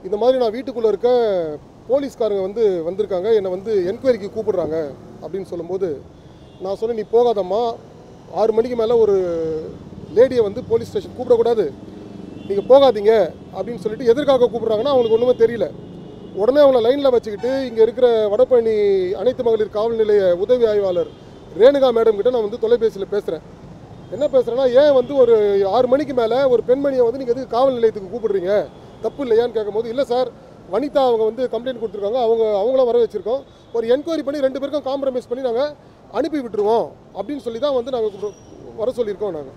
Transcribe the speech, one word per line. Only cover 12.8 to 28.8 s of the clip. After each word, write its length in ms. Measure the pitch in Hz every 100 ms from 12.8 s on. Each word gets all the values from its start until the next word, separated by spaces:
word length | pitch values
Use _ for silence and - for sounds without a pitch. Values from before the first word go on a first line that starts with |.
| 277 208 202 226 165 - - 185
அப்படின்னு 200 | 196 240
சொல்லிட்டு 320 | 220 214 247
எதற்காக 340 | 240 285 262 240
கூப்பிடுறாங்கன்னா 480 | 220 220 214 269
அவங்களுக்கு 260 | 262 233 226
ஒண்ணுமே 180 | 247 247 226
தெரியல. 260 | 233 180 - - - - - - -
உடனே 260 | 214 285
அவங்கள 220 | 277 254
லைன்ல 260 | 226 285 277
வச்சுக்கிட்டு 580 | 233 220 202 240 269 262
இங்க 140 | 226
இருக்கிற 460 | 220 233 247 226 214
வடபழனி 480 | 208 254 247 226 214 202 196 180
அனைத்து 320 | 208 220 254
மகளிர் 260 | 233 220 214
காவல் 260 | 208 226 226
நிலைய 400 | 214 208 185 175
உதவி 300 | 208 247 226
ஆய்வாளர் 640 | 208 196 175 156 - - - - 160
ரேணுகா 300 | 240 285 262
madam 240 | 226 226 208
கிட்ட 140 | 233
நான் 200 | 254 208
வந்து 180 | 233 220
தொலைபேசியில 380 | 240 220 190 196
பேசுறேன். 300 | 202 196 160 - - - - - - -
என்ன 160 | 196 285
பேசுறேன்னா, 380 | 262 233 233 269
"ஏன் 200 | 240 294
வந்து 220 | 269 247 277
ஒரு 200 | 233 226 208 196 190
ஆறு 200 | 220 247
மணிக்கு 260 | 269 285
மேல 360 | 247 220 247 277
ஒரு 140 | 240 214
பெண்மணியை 360 | 262 285 262
வந்து 180 | 233 262
நீங்க 100 | 247
எதுக்கு 160 | 240 254
காவல் 260 | 233 269
நிலையத்துக்கு 380 | 247 226 214 190
கூப்பிடுறீங்க, 400 | 226 214 196 175 202 135 -